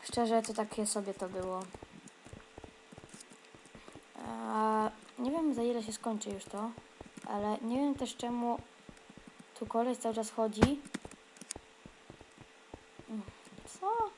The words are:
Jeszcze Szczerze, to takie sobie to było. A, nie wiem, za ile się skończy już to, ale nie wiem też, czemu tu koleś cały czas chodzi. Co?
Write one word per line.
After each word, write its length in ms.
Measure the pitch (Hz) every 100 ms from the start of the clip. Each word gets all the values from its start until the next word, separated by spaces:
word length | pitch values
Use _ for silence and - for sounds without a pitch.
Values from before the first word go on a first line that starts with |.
Jeszcze 140 | - -
Szczerze, 240 | 233 226
to 120 | 220
takie 320 | 214 214 - 208
sobie 280 | 214 196
to 140 | 190 185
było. 320 | 185 185 185 185 - - - - - - - - - - - - - - - - - - - - - - - - - 226
A, 640 | 226 226 220 220 220 214 - - -
nie 120 | 247
wiem, 240 | 311 311
za 80 | 240
ile 200 | 233 240
się 100 | 220
skończy 380 | 214 - 214 208
już 140 | 196
to, 260 | - 202 220 233 - - - - -
ale 320 | 208 208 214
nie 140 | 226 247
wiem 180 | 285
też, 220 | 277 247 -
czemu 420 | 240 240 240 233 - - - - - - - - - -
tu 80 | 214
koleś 320 | 226 240 247
cały 160 | 226
czas 160 | 220 220
chodzi. 500 | - 220 208 226 285 - - - - - - - - - - - - - - - - - - - - - - - 220 190 - - - - -
Co? 300 | 381 466 427